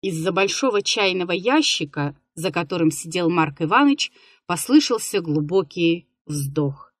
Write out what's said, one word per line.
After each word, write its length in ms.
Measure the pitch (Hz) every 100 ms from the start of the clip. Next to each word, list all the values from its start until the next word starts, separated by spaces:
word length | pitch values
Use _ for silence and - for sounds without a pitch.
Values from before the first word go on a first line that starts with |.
Из-за 280 | 196 160 170
большого 520 | 180 196 - 269 208
чайного 500 | - 226 196 185 180
ящика, 840 | 175 196 294 294 - 147 - 143 - _ -
за 160 | 170
которым 400 | 165 170 180 160
сидел 360 | 156 165 175 165
Марк 320 | 175 156 139
Иваныч, 520 | 156 226 285 285 - _ _ _ _
послышался 720 | 175 - 285 - 226 - 202
глубокий 880 | 165 151 147 190 160 180 170 170 _ _ -
вздох. 680 | 147 139 147 143 139 - _